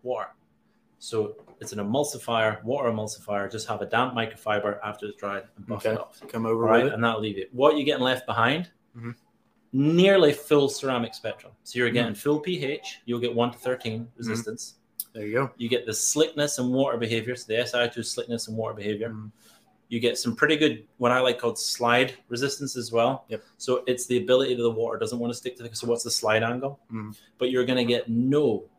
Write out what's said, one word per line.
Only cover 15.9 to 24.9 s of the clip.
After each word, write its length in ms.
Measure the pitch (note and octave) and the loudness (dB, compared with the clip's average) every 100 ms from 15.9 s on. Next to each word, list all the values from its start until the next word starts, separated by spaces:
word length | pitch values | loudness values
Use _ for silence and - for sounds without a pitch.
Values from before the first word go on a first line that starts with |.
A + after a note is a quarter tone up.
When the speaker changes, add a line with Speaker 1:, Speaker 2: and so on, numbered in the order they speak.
Speaker 1:
slickness 640 | A2 - D3 D#3+ D3 D3 - | -2 0 2 0 0 -2 0
and 120 | B2+ | 0
water 260 | B2+ C#3 A#2+ | 2 2 0
behavior. 380 | A2+ A2+ A2 B2+ | 0 -2 -2 -8
So 100 | - | -2
the 100 | A2 | -2
S 140 | A#2+ | 0
I 100 | A#2+ | 0
O 40 | A#2+ | 0
two 140 | A#2+ | -2
slickness 440 | A#2 - A#2+ A2+ - | -6 -6 -6 -6 -6
and 80 | A2 | -6
water 180 | A2 G#2 | -6 -4
behavior. 340 | G#2 G#2 A2+ | -4 -4 -4
Speaker 2:
Mm. 220 | A2 G#2+ _ - _ _ _ _ | -8 -14 _ -20 _ _ _ _
Speaker 1:
You 100 | A#2+ | 0
get 180 | A#2+ - | 0 0
some 200 | B2 A#2 | -4 2
pretty 180 | D3 D3+ | 2 4
good, 320 | D3+ A2+ - _ | 2 2 -12 _
what 120 | A#2+ | 2
I 80 | B2 | 4
like 180 | B2+ A#2+ | 2 2
called 220 | A#2+ A2 | -2 -2
slide 540 | - - A#2+ B2 C3 - _ | -6 -2 2 4 2 -2 _
resistance 480 | A#2+ C3+ - C#3 B2+ | -4 -4 -4 -8 -6
as 160 | A2 | -2
well. 320 | A#2 A#2+ C3+ - | 2 2 0 -8
Speaker 2:
Yep. 160 | A2 - _ | -12 -12 _
Speaker 1:
So 260 | - B2+ - | -2 -2 0
it's 180 | B2+ - | -4 0
the 120 | B2 | -2
ability 360 | G#2+ B2+ C3 A#2+ | 4 4 4 2
that 60 | |
the 80 | A#2 | 0
water 260 | A2 A2+ | 0 -2